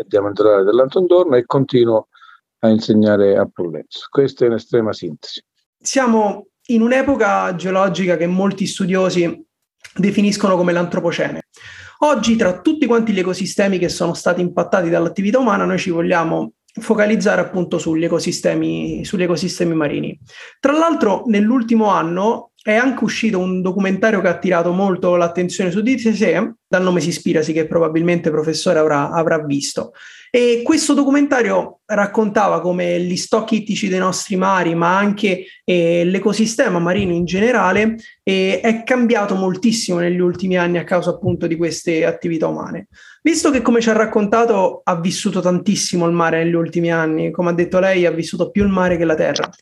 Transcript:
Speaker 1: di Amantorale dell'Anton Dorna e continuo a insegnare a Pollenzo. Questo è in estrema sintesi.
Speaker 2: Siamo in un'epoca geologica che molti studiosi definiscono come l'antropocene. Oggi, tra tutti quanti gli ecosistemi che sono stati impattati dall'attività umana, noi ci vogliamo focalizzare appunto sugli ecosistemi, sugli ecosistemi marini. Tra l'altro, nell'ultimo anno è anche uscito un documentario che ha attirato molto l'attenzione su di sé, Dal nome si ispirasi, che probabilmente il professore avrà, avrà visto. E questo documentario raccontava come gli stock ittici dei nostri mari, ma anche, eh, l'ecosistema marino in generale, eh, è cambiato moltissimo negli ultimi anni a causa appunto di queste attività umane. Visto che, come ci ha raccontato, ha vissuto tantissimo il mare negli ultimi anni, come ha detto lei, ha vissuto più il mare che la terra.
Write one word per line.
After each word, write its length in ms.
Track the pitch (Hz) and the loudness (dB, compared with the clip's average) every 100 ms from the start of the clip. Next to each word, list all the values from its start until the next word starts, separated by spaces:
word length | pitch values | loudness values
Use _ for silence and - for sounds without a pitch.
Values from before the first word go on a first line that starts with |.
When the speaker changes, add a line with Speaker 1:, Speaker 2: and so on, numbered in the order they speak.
| 92 | -2
Speaker 1:
di 100 | 104 | -2
Amantorale 460 | 101 101 107 101 | -2 2 4 4
dell'Anton 420 | 98 117 131 - 180 | 4 2 2 0 2
Dorna 320 | 175 175 123 | 4 4 2
e 80 | 120 | 2
continuo 640 | 143 131 127 117 110 - _ - - _ _ | 0 0 2 2 2 -2 _ -20 -20 _ _
a 100 | 113 | 2
insegnare 720 | 110 110 107 107 101 98 98 | 2 2 2 4 4 4 2
a 100 | 98 | 0
Pollenzo. 580 | - 87 78 - - - | -4 -8 -8 -14 -18 -4
Questo 340 | - 135 - | 0 0 0
è 40 | 123 | 0
in 40 | |
estrema 400 | 113 - 123 107 | 0 -2 -2 -2
sintesi. 500 | 95 87 76 - - - _ _ _ | -4 -10 -12 -14 -18 -20 _ _ _
Speaker 2:
Siamo 680 | - 269 247 220 208 190 - _ - | -4 0 2 2 0 -4 -12 _ -4
in 160 | 233 | 0
un'epoca 720 | 233 262 262 269 208 196 190 | 2 2 0 0 0 0 -2
geologica 640 | 175 185 190 196 170 185 170 | -4 -4 0 0 0 -2 0
che 80 | 170 | 0
molti 400 | 185 196 196 196 | 0 0 -2 -6
studiosi 760 | - 185 185 185 175 170 - - _ _ _ - - | -4 -2 0 0 0 -2 -4 -14 _ _ _ -12 -2
definiscono 600 | 202 202 202 202 202 185 | 0 2 0 2 2 2
come 140 | 175 | 2
l'antropocene. 680 | 175 175 185 170 160 151 139 - _ - - - - | 0 -2 -2 -2 -2 -4 -6 -12 _ -20 -20 -20 -2
Oggi, 360 | 294 269 233 226 | 0 2 2 2
tra 240 | 185 180 | 0 0
tutti 240 | - 302 | -2 0
quanti 300 | 240 233 226 | 2 2 0
gli 60 | 190 | -2
ecosistemi 580 | 180 180 180 - 196 185 | -2 -4 -4 0 0 0
che 100 | 170 | -2
sono 240 | - 170 | -2 -4
stati 300 | 170 - 175 | -2 -2 0
impattati 480 | 180 175 170 196 170 | -2 -2 0 0 0
dall'attività 480 | 170 170 - 196 254 | 0 0 -2 0 2
umana, 260 | 254 196 | 2 2
noi 140 | 180 185 | 0 -2
ci 100 | 190 | -2
vogliamo 640 | 165 175 175 165 160 226 - _ - | -2 0 0 0 -2 -4 -10 _ -10
focalizzare 600 | - 202 208 214 190 185 | 0 2 2 2 2 0
appunto 380 | 175 185 170 170 | 0 -4 -4 -4
sugli 260 | 165 160 | -2 -2
ecosistemi, 1000 | 165 170 165 170 175 160 160 165 160 156 147 | 0 0 -2 -2 -2 0 -2 -4 -6 -8 -6
sugli 160 | 196 | -2
ecosistemi 520 | 175 170 180 - 175 | -2 -2 -4 -2 -2
marini. 440 | 160 147 147 - - - - - - | 0 -2 -2 -6 -10 -18 -20 -20 -4
Tra 120 | 269 | 0
l'altro, 500 | 302 330 320 214 185 247 | 2 2 2 0 0 0
nell'ultimo 600 | 208 214 262 226 226 214 | 2 2 2 2 2 2
anno 640 | 175 165 175 208 - - _ | 2 0 -2 -2 -2 -8 _
è 100 | - | -2
anche 300 | 214 262 - | 0 0 0
uscito 340 | 220 - 220 190 | -4 -2 -2 -2
un 220 | 185 185 | -2 -2
documentario 640 | 185 185 190 190 220 202 | -2 -2 -2 0 2 2
che 60 | 175 | 0
ha 20 | |
attirato 420 | 170 190 - 175 | 0 0 0 2
molto 440 | 180 196 185 185 175 | 0 0 0 2 2
l'attenzione 540 | 170 170 175 - 185 | 0 0 -4 -2 -2
su 120 | 180 | -2
di 160 | 220 262 | 0 0
sé, 560 | 226 190 214 165 233 - _ | 0 0 0 0 -2 -6 _
Dal 160 | 185 | 0
nome 180 | 185 180 | 2 0
si 100 | 160 | 0
ispirasi, 420 | 151 - 165 151 | -2 -2 0 0
che 140 | 160 156 | -2 0
probabilmente 600 | 170 160 160 170 170 170 | 0 0 0 0 0 0
il 60 | |
professore 440 | 151 156 156 - 160 | -2 -2 -2 0 2
avrà, 320 | 156 147 147 | 2 2 0
avrà 340 | 170 165 165 | 0 0 0
visto. 480 | 151 143 - - - - - - - | 0 -4 -4 -6 -10 -14 -20 -20 -2
E 320 | 247 240 233 | 2 2 2
questo 300 | 240 311 - | 0 -2 0
documentario 840 | 285 277 285 285 269 208 190 - - | 2 2 2 2 0 0 0 -2 -10
raccontava 800 | - 202 196 226 214 170 160 170 | -6 -2 0 0 0 0 0 0
come 360 | 170 180 175 175 | -2 -2 -2 -2
gli 160 | 180 180 | -2 -4
stock 360 | - 226 220 | -2 -2 0
ittici 360 | 220 214 196 196 | -2 -2 -4 -2
dei 100 | 185 | 0
nostri 360 | 185 185 - 185 | -2 -2 -4 -2
mari, 380 | 190 190 165 | 0 2 0
ma 220 | 165 170 190 | 0 2 2
anche, 480 | 202 202 202 180 - - | 0 0 0 -2 -6 -10
eh, 420 | - 180 170 175 175 | -2 2 2 2 2
l'ecosistema 720 | 190 208 202 226 - 254 175 | 0 0 0 0 0 0 0
marino 340 | 170 185 190 | 0 0 0
in 140 | 170 175 | -2 -2
generale, 720 | 185 226 240 185 196 220 226 - - | 0 2 2 2 2 0 -2 -10 -8
eh, 380 | - 190 190 196 | -2 0 0 0
è 220 | 233 226 | 0 -2
cambiato 520 | - 254 233 226 202 | 0 0 2 2 0
moltissimo 640 | 190 190 180 233 220 - 175 | -2 -2 0 0 0 -2 -2
negli 200 | 175 180 | 0 0
ultimi 380 | 180 175 190 180 | 0 -2 -2 0
anni 220 | 175 175 | 0 -2
a 60 | |
causa 260 | 160 180 269 | -2 -2 -2
appunto 360 | - 185 175 170 | -2 -4 -2 -4
di 100 | 165 | -2
queste 500 | 170 156 - 160 165 | -4 -4 -4 0 0
attività 400 | 165 175 165 165 | -2 -4 -2 -2
umane. 420 | 156 - - 202 _ - - | -4 -8 -12 -14 _ -20 -4
Visto 280 | 302 320 320 | -2 2 2
che, 100 | 254 | 2
come 220 | 233 233 | 2 2
ci 80 | 226 | 4
ha 20 | |
raccontato, 880 | 220 220 220 208 226 233 202 185 - | 2 2 0 2 2 4 2 0 0
ha 160 | - 175 | -4 -2
vissuto 420 | 175 - 208 185 | -2 -2 -4 -2
tantissimo 680 | 175 180 180 196 - 180 170 | 0 0 0 -2 -2 0 0
il 60 | |
mare 280 | 170 165 160 | 2 2 0
negli 120 | 165 | 0
ultimi 360 | 170 165 170 170 | 0 -2 -2 0
anni, 400 | 165 160 156 165 | 0 0 -2 -2
come 200 | 160 175 | -2 -2
ha 40 | |
detto 240 | 170 170 180 | 0 0 0
lei, 280 | 190 190 170 | 2 2 2
ha 40 | |
vissuto 400 | 160 165 175 165 | 0 -6 -4 -2
più 140 | 208 | 0
il 60 | 202 | 0
mare 260 | 190 180 175 | 2 2 2
che 80 | |
la 100 | 165 | 0
terra. 360 | 160 165 156 - - | 0 0 -2 -4 -8